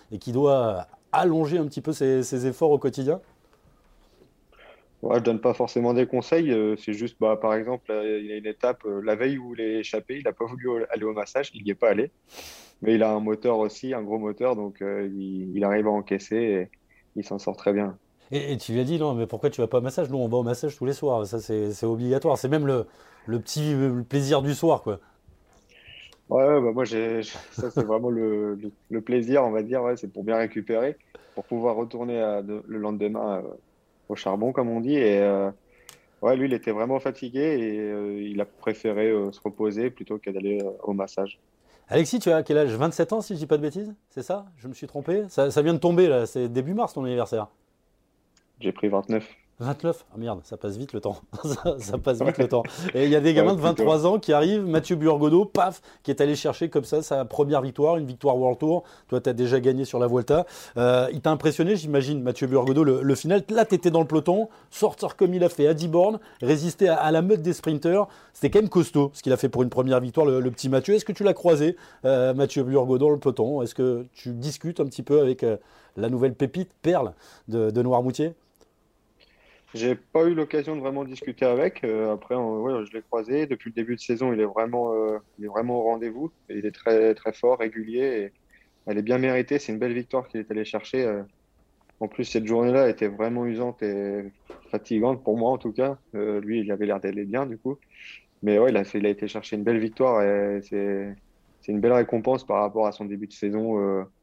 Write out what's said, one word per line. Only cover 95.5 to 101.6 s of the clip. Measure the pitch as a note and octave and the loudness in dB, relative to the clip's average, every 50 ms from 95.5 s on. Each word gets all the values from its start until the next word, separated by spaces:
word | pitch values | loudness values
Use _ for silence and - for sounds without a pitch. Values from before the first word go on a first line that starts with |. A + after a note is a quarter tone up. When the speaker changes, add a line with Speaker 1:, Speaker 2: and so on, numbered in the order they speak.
Speaker 2:
en | C3 | -2
tout | A#2+ - A2+ G#2+ | -2 -4 -6 -4
cas. | - C3 C#3 C#3 C3 _ _ - | -2 -2 -2 -4 -6 _ _ -8
Euh, | G#2 G#2 G#2+ G#2 G#2 | -6 -4 -4 -4 -4
lui, | G2+ G#2 A2+ A#2 | -4 -4 -4 -4
il | G#2 G2 | -2 -4
avait | G2+ G2 G#2 | -4 -2 -2
l'air | G2+ G#2 F#2+ | -2 -2 -2
d'aller | G2 G2 G2 G2+ G2+ | -4 -4 -6 -6 -6
bien, | G2 G#2+ C3 C#3+ | -6 -4 -4 -4
du | C3 A2+ | -6 -8
coup. | - - C3 C#3 - _ _ _ - - - - - _ _ _ _ - | -8 -8 -8 -8 -8 _ _ _ -20 -20 -20 -20 -20 _ _ _ _ 0
Mais | G#2 G#2 | 2 4
ouais, | G#2 A#2 C3 | 6 6 4
il | A#2 | 4
a | G2+ G2 | 2 -2
fait, | - - G#2+ | -2 -4 -2
il | G2+ | 0
a | G#2 | -2
été | G2+ G2+ G#2+ | -2 -2 -6
chercher | G2+ - G#2+ - - A2+ | -8 -8 -10 -10 -8 -6
une | G#2 G2+ | -4 -2
belle | A2+ A#2+ A2 | 0 0 0
victoire | A2 A2 A2 - C3 B2+ A#2+ G#2+ | -2 -2 -2 0 2 2 4 4
et | G2+ G2+ G2+ G2+ G2+ G2+ G2+ G2+ | 2 2 2 0 0 -2 -2 -4
c'est, | G2+ - A2 G2+ G2+ G2+ G2 G2 G2 G2+ G2+ - _ _ _ _ _ _ _ | -6 -6 -4 -4 -2 -2 -2 -4 -6 -8 -12 -16 _ _ _ _ _ _ _
c'est | _ | _